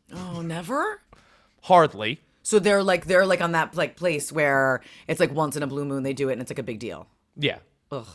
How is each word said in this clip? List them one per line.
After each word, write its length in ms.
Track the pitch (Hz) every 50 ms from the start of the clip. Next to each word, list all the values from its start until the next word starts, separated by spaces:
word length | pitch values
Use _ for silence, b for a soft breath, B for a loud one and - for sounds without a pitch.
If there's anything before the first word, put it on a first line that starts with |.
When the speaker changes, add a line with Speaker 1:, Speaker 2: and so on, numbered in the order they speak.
| _ _ -
Speaker 1:
Oh, 280 | 175 185 180 175 170 165
never? 580 | 165 160 165 175 170 247 285 339 427 427 - _ _ b b b b b b b b b b -
Speaker 2:
Hardly. 580 | - 185 175 160 139 - 98 107 110 135 - _ _ _ _ -
Speaker 1:
So 160 | - - 214
they're, 240 | 175 208 202 202 196
like, 220 | 196 185 175 -
they're, 200 | 156 185 180 196
like, 140 | 190 180 180
on 120 | 175 170 170
that, 240 | 165 156 - -
like, 200 | 165 165 143 -
place 360 | - 170 180 160 147 - - 139
where 480 | 156 151 143 139 135 135 135 131 120 B B B B B
it's, 140 | - 160 -
like, 100 | 170 131 135
once 220 | 151 156 147 131
in 80 | 151 147
a 40 |
blue 180 | 135 135 143 143
moon 180 | 143 139 139 131
they 120 | 135 139
do 140 | 127 139 135
it 40 | 127
and 80 | 110 127
it's, 80 | -
like, 80 | - -
a 40 | 120
big 140 | 117 117 107
deal. 260 | 123 107 85 76 - - _ _ _ _ _
Speaker 2:
Yeah. 220 | - 147 135 - - - _ _ _ _ _ 147
Speaker 1:
Ugh, 140 | 135 113 107 -